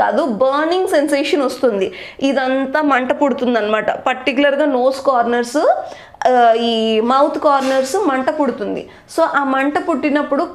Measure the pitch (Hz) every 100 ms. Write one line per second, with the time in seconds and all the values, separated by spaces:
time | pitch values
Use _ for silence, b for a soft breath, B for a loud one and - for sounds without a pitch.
0 | 208 214 311 196 262 285 320 370 370 320
1 | 294 277 277 320 254 262 254 196 185 B
2 | B B 269 262 262 262 262 302 302 254
3 | 254 285 285 233 247 233 208 214 - -
4 | 254 254 285 254 285 277 302 254 262 269
5 | 277 247 226 240 240 285 415 740 B B
6 | B B 240 247 233 226 233 226 220 220
7 | 233 262 302 302 302 277 262 269 262 392
8 | 359 262 254 302 277 - 196 185 - B
9 | B - 330 277 277 262 285 339 370 302
10 | 302 294 294 285 339